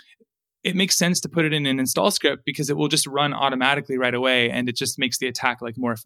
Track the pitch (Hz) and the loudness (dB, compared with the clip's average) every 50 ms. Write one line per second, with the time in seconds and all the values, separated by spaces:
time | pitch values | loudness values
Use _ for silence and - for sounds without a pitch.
0 | - _ _ _ _ _ _ _ _ _ _ _ - 185 180 185 196 190 - - | -20 _ _ _ _ _ _ _ _ _ _ _ -4 -2 0 0 2 2 2 2
1 | 175 175 180 - - 156 151 170 160 156 151 151 143 135 131 131 131 127 - 165 | 2 2 2 0 -2 -2 0 0 2 2 0 0 0 0 0 0 0 -2 0 2
2 | 185 208 - - - 147 139 127 - 147 143 - 147 139 143 147 151 143 156 147 | 2 2 2 2 2 0 0 0 -4 -6 -4 -4 -2 -2 0 0 0 2 2 0
3 | - 147 135 139 147 147 139 - 139 139 131 127 127 135 143 143 143 - 135 127 | 0 -2 0 0 0 0 0 0 0 0 2 2 2 2 2 0 -2 -4 -2 0
4 | 127 123 120 123 127 131 127 123 120 117 127 123 123 123 117 - 135 120 - - | 0 0 0 2 2 2 4 4 2 2 0 -2 -2 -2 -4 -4 -4 -4 -2 -2
5 | 131 123 - - 135 127 117 - - 127 120 117 120 117 113 127 127 120 117 113 | -2 -2 -2 -2 -4 -4 -4 -2 -2 -2 -2 -2 -6 -10 -6 -4 -2 -2 -2 -4
6 | - | -6